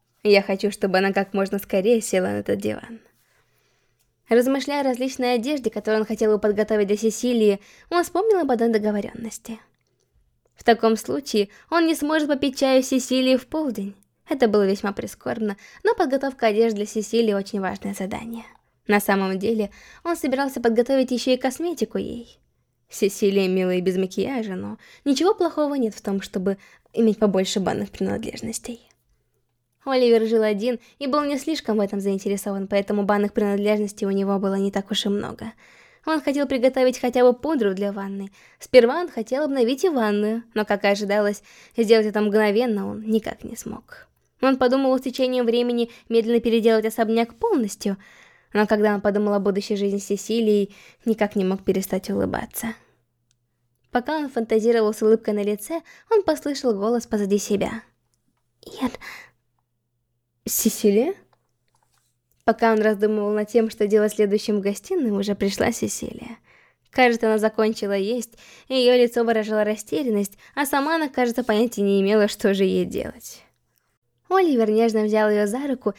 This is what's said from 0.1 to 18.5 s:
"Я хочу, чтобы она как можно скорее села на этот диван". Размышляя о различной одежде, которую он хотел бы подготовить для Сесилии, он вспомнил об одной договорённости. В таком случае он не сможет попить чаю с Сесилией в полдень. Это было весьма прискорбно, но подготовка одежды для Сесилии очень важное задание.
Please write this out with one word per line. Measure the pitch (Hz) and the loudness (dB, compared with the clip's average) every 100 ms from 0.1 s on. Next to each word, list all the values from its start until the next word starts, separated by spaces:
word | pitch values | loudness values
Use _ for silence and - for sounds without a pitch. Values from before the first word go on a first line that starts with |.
| _ | _
"Я | 214 196 | 4 4
хочу, | 196 196 202 | 4 -2 -2
чтобы | - 196 185 | -2 0 2
она | 196 | 2
как | 196 190 | 0 -2
можно | 196 196 196 | -2 -2 -4
скорее | - 196 202 226 | -2 0 4 2
села | - 185 190 | 2 0 0
на | 208 | -4
этот | 202 196 | -2 -4
диван". | 208 - - 226 _ _ _ _ _ _ _ _ _ _ _ _ _ | -4 -8 -12 -20 _ _ _ _ _ _ _ _ _ _ _ _ _
Размышляя | 233 254 269 269 285 | 2 4 0 -2 -2
о | |
различной | 269 247 262 262 247 | -2 -2 -4 -2 -2
одежде, | 240 254 294 226 | 0 -2 -4 -4
которую | 208 214 214 | -4 -2 -2
он | 214 | -2
хотел | 220 220 | -2 0
бы | 208 | 2
подготовить | 214 202 214 214 196 | 0 0 0 0 0
для | 208 | 0
Сесилии, | 220 - 247 240 208 196 - - _ | 0 0 0 4 4 2 -4 -20 _
он | 349 | -2
вспомнил | 339 339 440 381 | 0 0 2 2
об | 285 | 2
одной | 233 233 | 2 2
договорённости. | 220 214 208 - 233 226 - - 220 _ _ _ _ _ _ _ _ _ _ | 2 0 -2 -6 -10 -12 -12 -14 -14 _ _ _ _ _ _ _ _ _ _
В | |
таком | - 226 226 220 | 2 4 2 0
случае | - 285 - 214 196 - _ | -2 -6 -2 -2 -2 -6 _
он | 330 330 | 0 2
не | |
сможет | 302 294 311 294 | 0 0 0 0
попить | 277 285 - | 0 -2 0
чаю | 269 262 | 2 4
с | 262 | 2
Сесилией | 262 - 262 254 254 | -2 0 0 2 2
в | - | 0
полдень. | 311 294 208 196 - _ _ - | -6 -4 -6 -10 -12 _ _ -8
Это | 285 226 | 0 2
было | 208 196 | 4 2
весьма | 202 202 | 0 -4
прискорбно, | - 208 - - 233 214 196 - - | -6 -10 -10 -8 -4 -6 -6 -14 -4
но | 415 | -2
подготовка | 466 302 269 269 262 220 | 0 0 0 -2 0 0
одежды | 208 233 208 | 2 2 0
для | 208 | -4
Сесилии | 220 208 226 220 | -6 -2 0 0
очень | 196 196 202 | 0 -4 -4
важное | 190 196 202 | -4 -6 -10
задание. | 196 190 - - 233 - | -8 -8 -8 -10 -14 -16